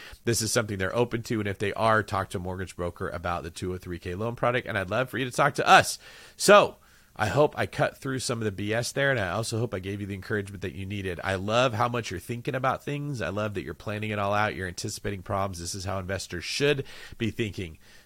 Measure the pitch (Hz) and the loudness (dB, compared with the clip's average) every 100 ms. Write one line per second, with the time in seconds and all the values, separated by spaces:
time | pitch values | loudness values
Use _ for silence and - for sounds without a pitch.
0 | - - - 110 110 123 107 98 92 120 | -18 -4 0 0 2 2 0 0 0 2
1 | 120 120 - 113 101 95 101 - 110 110 | 2 0 -2 -2 -2 -2 -2 2 4 4
2 | 101 95 95 98 90 92 92 - 87 - | 4 0 0 -4 -4 -6 -6 -4 -6 -4
3 | 92 85 87 87 80 - 92 90 90 85 | -6 -4 -4 -4 -6 -6 -6 -6 -6 -8
4 | 92 90 117 120 123 123 - 101 92 110 | -6 -4 -4 0 0 0 0 -2 0 0
5 | 131 107 127 - 147 - - 180 - - | 0 -2 -2 2 2 2 8 8 8 -2
6 | - - - - - 208 131 - - - | -12 -20 -16 2 10 10 8 2 -20 -20
7 | - - 107 123 151 - 104 - 147 - | -12 -2 2 4 4 2 -2 0 0 -2
8 | 135 131 - 117 110 95 104 110 123 139 | -6 -4 -2 -2 -2 -2 -2 -2 -2 0
9 | 139 127 92 98 113 110 117 95 95 101 | 2 2 0 -2 -2 -2 -2 -2 -4 -6
10 | 98 98 - 107 98 101 98 73 95 104 | -6 -6 -4 -2 -4 -6 -8 -6 -6 -4
11 | 92 85 - 95 101 117 131 110 120 120 | -4 -4 -2 -2 2 4 4 2 0 0
12 | 110 87 - 120 147 131 131 95 - 143 | -4 -6 -6 -8 -4 -2 0 -2 -4 -6
13 | 143 127 82 101 107 98 69 - 107 104 | -4 -4 -2 -2 -2 -4 -6 -8 -6 -4
14 | 107 104 101 104 107 71 92 - 107 - | -4 -2 0 2 0 -2 -6 -6 -8 -6
15 | 107 98 - 98 98 85 85 101 92 95 | -6 -6 -2 0 0 -4 -8 -6 -4 -4
16 | 90 92 - 87 - - 143 139 - - | -2 -4 -6 -8 -4 2 2 2 -2 -12
17 | - - 113 - 110 90 87 80 - - | -12 -4 -2 -2 -4 -4 -8 -10 -20 -20